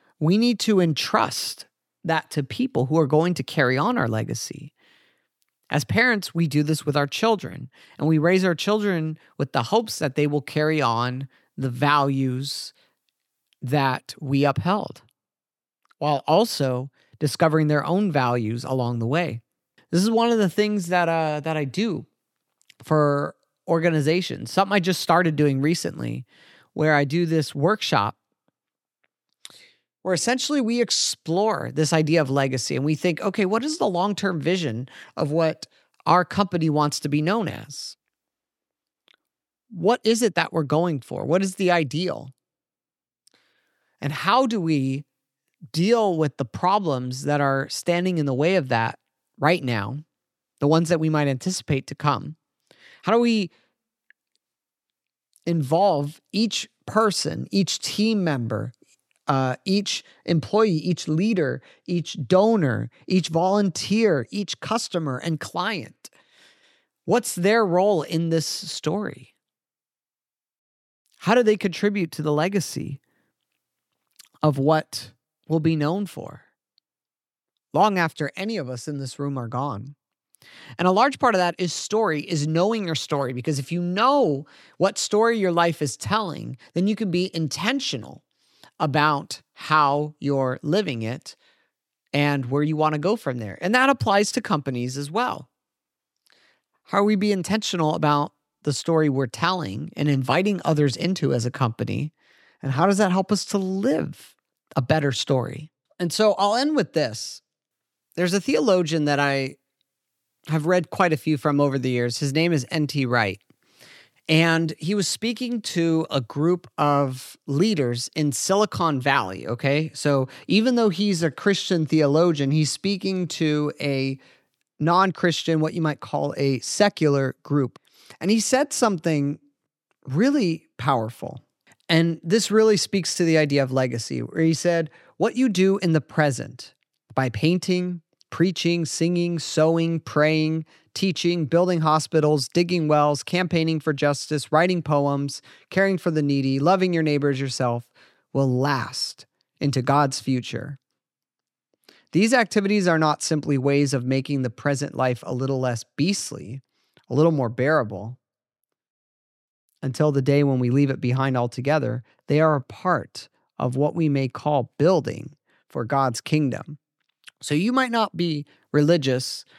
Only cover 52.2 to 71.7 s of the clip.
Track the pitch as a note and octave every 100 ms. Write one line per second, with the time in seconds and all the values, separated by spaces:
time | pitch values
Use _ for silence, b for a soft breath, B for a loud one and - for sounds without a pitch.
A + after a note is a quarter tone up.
52.2 | - D#3+ _ _ _ b b b - A3+
53.2 | A#3+ A3 F#3 _ _ _ _ _ _ _
54.2 | _ _ _ _ _ _ _ _ _ _
55.2 | _ _ - E3+ C3 D#3+ G3+ D#3 C#3+ -
56.2 | _ - A3 - - _ - G#3+ A3 -
57.2 | - - C3 G3 F#3 - - - G#3+ G#3+
58.2 | F3 C#3 A2+ A2 A#2 - _ _ _ _
59.2 | - C3+ C3 B2+ - G3 G3 - - b
60.2 | - E3+ - G#3 A3+ D#3 F3 F3 - D#3
61.2 | G#3 G3 C#3 B2+ b b - F3 D#3 -
62.2 | C3 F#3 G#3+ A3+ D3 G#2+ A#2 b b F#3
63.2 | D#3 D#3+ F#3 G#3 G3 - - G#3+ A3 D3
64.2 | A#2 G3+ G3 - - A3+ - F3 D#3 B2+
65.2 | E3 D#3 - F3 F#3+ G3+ A2 - - _
66.2 | b b b b b b b _ - A3+
67.2 | A#3+ - F#3 A3+ G#3 F3 G3+ F#3+ C#3+ E3
68.2 | E3 E3 - - - - - F#3 G#3 -
69.2 | B2+ _ _ _ _ _ _ _ _ _
70.2 | _ _ _ _ _ _ _ _ _ _
71.2 | - A#3+ G#3+ G#3+ G3+